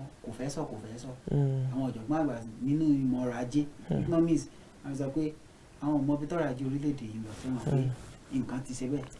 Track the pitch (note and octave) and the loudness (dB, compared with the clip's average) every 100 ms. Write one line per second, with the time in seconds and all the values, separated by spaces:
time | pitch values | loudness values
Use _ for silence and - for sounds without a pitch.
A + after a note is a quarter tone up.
0 | C#3 - A#2+ A2 C#3+ D#3+ D3 A2 G#2+ A#2+ | -10 -12 -12 -6 -6 -4 -6 -8 -10 -10
1 | C3+ C3 - C#3+ C#3 C3+ C3 B2+ C3 A2 | -10 -10 0 4 4 2 0 0 -2 -2
2 | A2 D#3 D3 A#2 A2+ A2+ B2+ D3+ D#3 C#3 | 0 2 2 -2 -8 -4 0 4 6 4
3 | C3 B2 B2 A#2+ B2 C#3+ D3 - - D3 | 4 2 0 -2 0 0 0 -6 -2 0
4 | - E3 E3+ D#3 - - - - C#3+ C3+ | 4 4 6 4 2 -12 -20 -14 -8 -4
5 | C3+ D#3 D#3 - - - - - D3 D3+ | -2 0 -2 -4 -16 -20 -20 -4 2 2
6 | C3+ C#3+ D3 F3 D3 B2+ C3+ C#3 D3 C3+ | 4 2 0 0 0 0 -2 0 0 -2
7 | A2 A2 G#2+ A2 C3 B2 C#3 C#3 B2+ B2 | -6 -6 -8 -8 -4 -2 2 4 4 -2
8 | - - - C3+ A#2 B2+ - - B2+ C#3+ | -10 -16 -4 -2 -2 -4 -6 -6 -2 -2
9 | - | -4